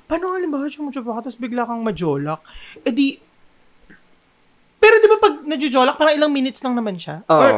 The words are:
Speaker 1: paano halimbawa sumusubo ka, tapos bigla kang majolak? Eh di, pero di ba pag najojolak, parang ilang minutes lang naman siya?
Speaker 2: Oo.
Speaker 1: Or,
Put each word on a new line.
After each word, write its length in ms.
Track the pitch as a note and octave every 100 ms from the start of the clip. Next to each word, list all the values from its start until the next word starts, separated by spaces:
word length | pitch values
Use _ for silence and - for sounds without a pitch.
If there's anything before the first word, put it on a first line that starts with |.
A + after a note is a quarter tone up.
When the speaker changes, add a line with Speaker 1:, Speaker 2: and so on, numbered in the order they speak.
| -
Speaker 1:
paano 260 | E4 F#4
halimbawa 340 | F#4 F4 C#4+ C#4+
sumusubo 460 | D4 D4 C4+ A#3
ka, 100 | A3+
tapos 140 | A#3+ A#3
bigla 300 | A#3+ A#3+ A#3
kang 180 | A#3
majolak? 560 | A3 E3 E3 C#3+ D3 D#3+ _ - - -
Eh 80 | -
di, 180 | A#3 C4+ - _ _ _ _ _ _ _ - _ _ _ _ _ _ _ _
pero 160 | A4 A4
di 100 | G#4+
ba 100 | G#4+
pag 240 | G4+ D4
najojolak, 520 | D4 D4+ D4 B3+ B3+ C#4
parang 200 | D#4 D4+
ilang 160 | D4+
minutes 320 | C#4 C4 -
lang 80 | B3+
naman 240 | A#3+ G#3+ F3+
siya? 240 | E3 D#3 -
Speaker 2:
Oo. 100 | -
Speaker 1:
Or, 140 | C4+